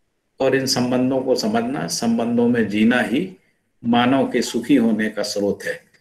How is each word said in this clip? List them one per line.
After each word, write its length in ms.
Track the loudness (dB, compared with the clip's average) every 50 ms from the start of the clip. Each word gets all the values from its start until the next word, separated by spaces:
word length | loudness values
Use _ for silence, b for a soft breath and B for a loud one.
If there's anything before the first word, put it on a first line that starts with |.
| _ _ _ _ _ _ _ -2
और 160 | 0 2 2
इन 100 | 2 0
संबंधों 540 | 0 -2 -2 0 0 0 0 0 0 0 -2
को 140 | 0 0 0
समझना, 520 | 0 0 0 -2 -2 -2 -2 -4 -6 -6 -6
संबंधों 600 | -6 -4 -2 0 0 0 0 0 2 2 2 2
में 200 | 2 2 0 0
जीना 340 | 2 2 4 4 4 2
ही 320 | 0 0 -2 -4 -4 -4 -10 -16 _ _ _ _ _ _ _ _ -2
मानव 460 | 0 2 2 2 4 2 2 0 0
के 100 | 0 -2
सुखी 340 | -2 -2 -4 -4 0 2 4
होने 340 | 4 4 2 2 0 -2 -4
का 140 | -4 -4 -6
स्रोत 360 | -4 -4 -2 -2 -2 -2 -4 -6
है। 200 | -10 -10 -10 -12 _ _ _